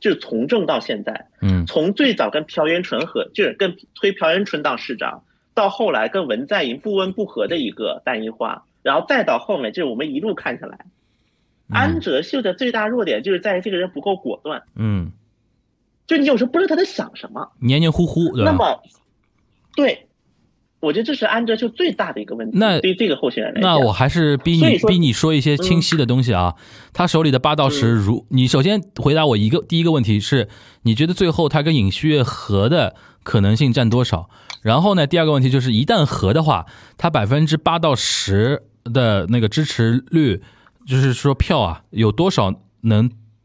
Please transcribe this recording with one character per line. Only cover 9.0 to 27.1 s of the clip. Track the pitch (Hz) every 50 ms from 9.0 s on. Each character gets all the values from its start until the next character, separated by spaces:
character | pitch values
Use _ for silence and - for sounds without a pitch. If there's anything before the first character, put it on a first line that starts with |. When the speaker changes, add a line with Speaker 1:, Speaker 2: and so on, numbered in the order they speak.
| -
Speaker 1:
再 | - 285 254 202
到 | 214 185 123
后 | - - 202 151
面， | 127 110 113
就 | 180 170
是 | 135
我 | 113
们 | 113 151 156 135
一 | 143
路 | 180 220 175
看 | - - 143 120 113
下 | -
来， | - - - - - _ _ _ _ _ _ _ _ _ _ _ _ _ _ _ -
Speaker 2:
嗯。 | -
Speaker 1:
安 | 233 262 302 330 320
哲 | - 196 139 135 -
秀 | - - 269
的 | 220 190 180
最 | - 262 247 247
大 | 226 214 214
弱 | 240 247 208
点 | 165 117 107 -
就 | 196
是 | 190 175
在 | - 214 190 180
于 |
这 | 185 220
个 | 190
人 | 175 185 180
不 | - 143
够 | - 202 190
果 | 180 - 123 98 - -
断。 | 151 147 - - _ _
Speaker 2:
嗯。 | - 107 107 104 92 85 85 - _ _ _ _ _ _ _ _ _ _ _ _ _ _ _ _ _ _
Speaker 1:
就 | - 330
你 | 294 277
有 | 294 269 208
时 | 254
候 | 247
不 | - 339
知 | 392
道 | 349 311
他 | 311 392
在 | -
想 | - - - - -
什 | - - -
么。 | 113 127 - - _ _
Speaker 2:
黏 | 123 120 135 151
黏 | 165 160 156
糊 | - 175
糊， | 160 - 165 170 160 127
对 | 127 107
吧？ | - -
Speaker 1:
那 |
么， | 262 214 160 123 - - _ _ _ _ _ _ _ _ _ _ _ _ _ _ _ _ _ _
对， | - 285 240 160 - - _ _ _ _ _ _ _ _ _ _ _ _ _ _ _
我 | - 151 151
觉 | 208
得 | 233
这 | 269 294
是 | - 214
安 | - 214 233 233
哲 | 226 220
秀 | 226 247 233
最 | 233 - 359 330 202
大 | - 196 170 -
的 | - -
一 |
个 | 196 117
问 | 117 110 110
题， | 117
Speaker 2:
那， | 180 220 214 180 156
Speaker 1:
对 | - 185 185
这 | - 233 190
个 | 139
候 | - - 131
选 | - - 107
人 | - -
来 | 220
讲。 | 202 185
Speaker 2:
那 | 170 147 127
我 | 113 101
还 | - 127 139
是 | - 175 165 147 143 139
逼 | - 170 170
你， | 165
Speaker 1:
所 | 165 220
以 | - -
说， | - 214
Speaker 2:
逼 | 185 175
你 | 170 135 110
说 | - - 160 156
一 | 147
些 | 127 156 147 143
清 | 180 185 180 170 -
晰 | - - 156
的 | 131
东 | 113 123 131 123
西 | 123 107
啊。 | 90 90 87 85
Speaker 1:
嗯。 | - - - - - - - -
Speaker 2:
他 | - 175
手 | 170